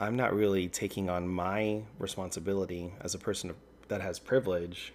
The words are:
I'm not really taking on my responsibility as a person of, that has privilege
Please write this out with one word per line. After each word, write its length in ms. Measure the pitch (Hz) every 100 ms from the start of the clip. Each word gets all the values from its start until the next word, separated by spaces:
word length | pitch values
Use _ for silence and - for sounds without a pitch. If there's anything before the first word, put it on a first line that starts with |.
I'm 160 | 104 120
not 180 | 123
really 340 | 101 104 95 90
taking 400 | - 101 - 95
on 200 | 90 90
my 560 | 90 90 101 107 107 107 -
responsibility 920 | 95 - 92 85 85 98 92 90 87 95
as 140 | 90
a 40 | 92
person 300 | - 98 92
of, 80 | - - - -
that 140 | 104
has 180 | 98 -
privilege 760 | - 131 104 90 87 90 -